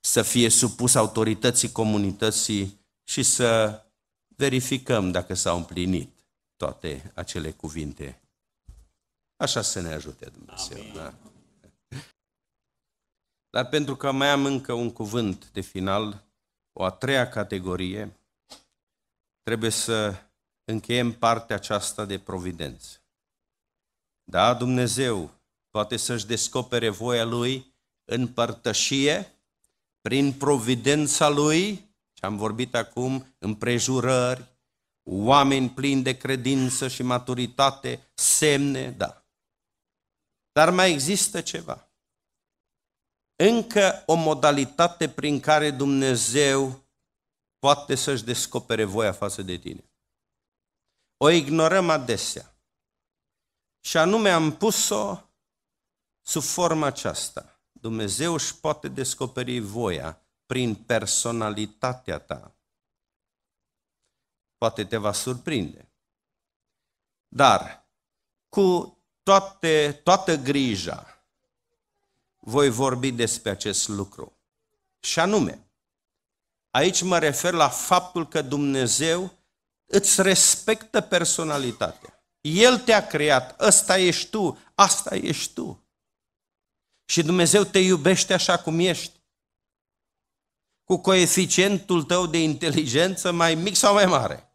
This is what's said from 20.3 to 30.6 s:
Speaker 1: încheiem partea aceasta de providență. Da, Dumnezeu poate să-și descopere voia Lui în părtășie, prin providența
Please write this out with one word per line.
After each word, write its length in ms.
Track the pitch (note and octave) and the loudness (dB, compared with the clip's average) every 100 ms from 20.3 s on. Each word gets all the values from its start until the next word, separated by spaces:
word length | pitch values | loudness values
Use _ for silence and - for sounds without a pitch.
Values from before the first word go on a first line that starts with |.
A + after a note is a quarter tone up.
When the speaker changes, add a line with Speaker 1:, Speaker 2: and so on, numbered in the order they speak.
| _ _ _ | _ _ _
Speaker 1:
încheiem 480 | - A2 - A#2+ A#2+ | -8 -8 -2 -2 -2
partea 440 | A2+ A#2 A2+ A2+ G#2 | 0 0 0 -2 -8
aceasta 480 | - G#2 - - | -4 -4 -4 -8
de 140 | G#2 G2 | -8 -8
providență. 840 | - F#2 F2+ E2 D2 B1 - - _ _ _ _ _ _ _ _ _ _ _ _ | -8 -8 -8 -8 -10 -12 -20 -20 _ _ _ _ _ _ _ _ _ _ _ _
Da, 300 | - F2+ G#2+ | -8 0 2
Dumnezeu 760 | A#2+ B2 B2+ B2 B2+ C3 G#2+ D#2 _ _ _ _ | 2 0 0 0 -2 -2 -2 -6 _ _ _ _
poate 260 | G#2+ G#2 A#2 | -6 -4 -4
să-și 300 | - A#2+ G2+ | -4 -6 -4
descopere 640 | A#2 - C3 A#2+ A#2+ A2+ | -6 -4 -4 -4 -2 -2
voia 360 | F#2+ A#2 A#2+ | -4 -4 -2
Lui 500 | A2+ A#2 A#2+ C3 B2+ _ _ _ | -2 -2 -4 -6 -10 _ _ _
în 240 | - A#2 A#2+ | -8 -4 -4
părtășie, 1120 | A#2+ A#2 - - G#2+ - C#3 C#3 E3 G3 _ _ _ _ _ _ _ | -2 -4 -2 -4 -2 -2 0 0 0 -6 _ _ _ _ _ _ _
prin 320 | - C3 C#3 | -4 0 0
providența 960 | B2+ C#3 C#3+ | 0 0 0